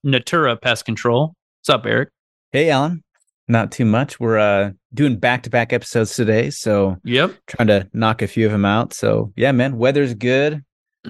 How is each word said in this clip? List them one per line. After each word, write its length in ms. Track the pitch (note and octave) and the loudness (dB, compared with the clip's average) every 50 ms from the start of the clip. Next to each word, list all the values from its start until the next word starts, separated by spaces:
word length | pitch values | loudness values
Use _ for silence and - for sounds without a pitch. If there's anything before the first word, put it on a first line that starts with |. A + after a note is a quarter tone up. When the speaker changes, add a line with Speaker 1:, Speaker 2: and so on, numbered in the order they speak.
| - | -2
Speaker 1:
Natura 540 | C#3 C3+ B2+ - - - E3+ D#3 C3 A#2 | 0 0 0 0 0 0 0 2 0 0
Pest 300 | A2 - B2+ A#2 A2 - | -2 -2 -2 -2 -2 -2
Control. 480 | - A2 - - B2 A#2 B2 D3 D#3+ - _ _ _ _ _ | -6 -6 -2 0 2 2 2 0 0 -4 _ _ _ _ _
What's 80 | - - | -2 0
up, 160 | C#3+ A#2+ A#2 | 0 0 0
Eric? 240 | A2+ A2 A#2 C#3 - _ _ _ _ _ _ _ _ | 0 -2 -2 -2 -4 _ _ _ _ _ _ _ _
Speaker 2:
Hey, 200 | - C3+ D#3 E3 | -2 0 2 2
Alan. 340 | D3 C3 C#3 D#3 F3 D#3+ - _ _ _ _ _ _ _ _ - | 2 2 0 -2 -4 -6 -10 _ _ _ _ _ _ _ _ 0
Not 240 | A#2 A2+ G#2+ - - | 0 0 0 0 -2
too 120 | - B2+ | -2 0
much. 360 | A2 G#2 A#2 C#3 C#3+ - - | 2 2 2 0 -2 -6 -6
We're, 180 | A#2+ A2+ A2+ G#2+ | -2 0 2 2
uh, 320 | G#2+ G#2 G2+ G2 G2+ G2+ F#2+ - _ _ B2+ | 4 4 2 2 0 -2 -4 -12 _ _ -4
doing 240 | A2 D3 C#3+ B2 G2+ | 0 0 0 0 0
back-to-back 540 | - B2 B2 B2 - A#2+ A#2 B2 A#2 - B2 | 0 0 0 -2 -4 -2 -2 -2 0 0 -2
episodes 420 | A#2+ - - - A#2+ A2+ G#2 - | -4 -4 -2 -2 -2 -2 -2 -2
today, 340 | - A#2+ G#2+ A2 A2 A#2+ C#3+ | -2 0 2 2 2 0 -2
so 480 | D3 - - A2 G#2 G2+ G2 F#2+ F#2 F#2 - | -4 -6 -2 0 2 2 2 0 -2 -4 -4
Speaker 1:
Yep. 320 | A#2 A#2+ B2+ D#3 F#3+ - - _ - | -2 0 2 2 0 -2 -8 _ -10
Speaker 2:
trying 180 | - - A#2+ | -4 0 2
to 220 | G#2+ G#2 G2 F#2 - - | 4 4 2 0 -2 -4
knock 300 | A2+ A2+ A2 A2 - A#2 | -2 0 0 0 0 -4
a 60 | G2+ | -4
few 180 | - B2 A2+ | -2 0 0
of 60 | G#2+ G#2+ | 2 2
'em 120 | G#2 G2+ | 2 0
out. 300 | G2 G2+ A2 A#2+ - - | 2 2 0 -2 -4 -6
So, 380 | - - A2 G#2+ A2 A2 G#2+ - | -4 -2 0 0 0 -2 -4 -4
yeah, 140 | - A2+ C3+ | -2 0 0
man, 280 | C#3 A#2+ B2 C#3 C3+ A2+ | 2 2 0 0 -2 0
weather's 360 | A#2 C3 C#3 D3 C#3+ B2+ A#2+ | 0 0 2 2 0 -2 -2
good. 500 | G#2 A2+ B2 B2+ C3+ C#3+ D3+ D#3 D3+ C#3 _ _ _ _ _ _ _ - - | -4 -2 0 2 2 0 0 -2 -6 -10 _ _ _ _ _ _ _ -20 -14